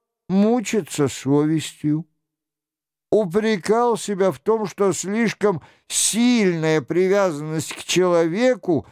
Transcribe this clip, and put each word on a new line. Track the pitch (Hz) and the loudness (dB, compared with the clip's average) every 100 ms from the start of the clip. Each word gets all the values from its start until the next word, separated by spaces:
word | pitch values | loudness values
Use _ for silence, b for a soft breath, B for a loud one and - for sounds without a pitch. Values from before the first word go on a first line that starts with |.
| _ _ - | _ _ -2
мучиться | 190 208 247 202 220 151 - 139 | 2 2 2 0 -4 -4 -2 -4
совестью. | - 131 143 151 160 - - 151 151 - _ _ _ _ _ _ _ _ _ _ | -2 -2 0 2 -2 -4 -6 -4 -4 -6 _ _ _ _ _ _ _ _ _ _
Упрекал | 202 196 196 220 214 165 226 240 214 | 0 2 0 0 0 0 0 0 -2
себя | - 196 190 | -4 0 0
в | 135 | 0
том, | - 220 202 | 0 0 -2
что | - 196 | -2 0
слишком | 160 180 214 220 - 208 170 b b b | 0 -4 -2 -2 0 0 0 b b b
сильная | - - 202 247 240 190 165 156 156 | -4 -2 2 2 4 2 0 0 0
привязанность | 123 165 185 202 196 147 156 160 - | 0 0 2 2 0 -2 -6 -6 -6
к | - | -10
человеку | - 180 180 170 165 185 254 208 - 147 - | -4 0 2 2 2 2 0 0 -2 -2 -4